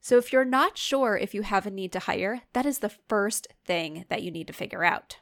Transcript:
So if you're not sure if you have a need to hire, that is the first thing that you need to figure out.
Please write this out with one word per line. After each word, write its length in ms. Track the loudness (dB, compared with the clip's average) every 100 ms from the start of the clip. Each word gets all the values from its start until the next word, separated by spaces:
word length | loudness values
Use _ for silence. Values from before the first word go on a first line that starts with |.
So 180 | 6 4
if 140 | 6
you're 120 | 2
not 320 | 4 4 2 0
sure 400 | -2 2 2 0
if 180 | -2
you 80 | -4
have 240 | 0 0 -2
a 40 |
need 220 | -6 -6
to 80 | -6
hire, 420 | -4 -2 -2 -4 -4
that 140 | -2 0
is 140 | 0
the 80 | -4
first 580 | -6 _ 0 0 -2 -8 _
thing 420 | -4 -2 -2 -8 -6
that 160 | -6
you 80 | -6
need 160 | -8 -10
to 40 |
figure 300 | -10 -8 0
out. 360 | 2 2 -6 -20